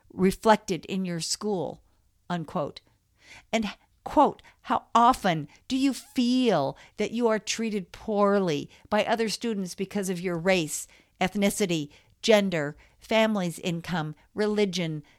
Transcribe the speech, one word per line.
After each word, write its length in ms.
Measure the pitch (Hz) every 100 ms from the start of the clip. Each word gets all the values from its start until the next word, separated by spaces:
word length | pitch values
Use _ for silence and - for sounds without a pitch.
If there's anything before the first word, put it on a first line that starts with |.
| _
reflected 720 | 180 190 - 220 208 - 170 -
in 200 | 190 185
your 160 | 170
school?" 600 | - - 208 185 139 - _ _ _ _ -
unquote. 500 | 175 151 170 143 - _ _ _ _ - - _
And, 220 | 226 208 - _ _ -
quote, 360 | 302 254 - - _
"How 200 | - 240 - 233
often 540 | 233 254 190 160 143 - -
do 80 | 262
you 180 | 277
feel 840 | 247 - - 240 254 240 160 135 - - -
that 160 | 208
you 160 | 226 233
are 120 | 214
treated 520 | - - 226 202 175
poorly 800 | - - 202 202 202 180 147 - - -
by 140 | 208
other 240 | - 226 220
students 480 | - 233 202 180 -
because 340 | 190 208 190
of 120 | 175
your 160 | 185 170
race, 500 | 185 185 156 - - - _ -
ethnicity, 680 | 180 208 202 - 196 160 143 - _ _
gender, 560 | 220 208 196 165 147 - - _
family's 580 | - 220 220 208 175 -
income, 560 | - 165 160 170 151 - _
religion, 720 | 202 214 214 202 175 165 151 -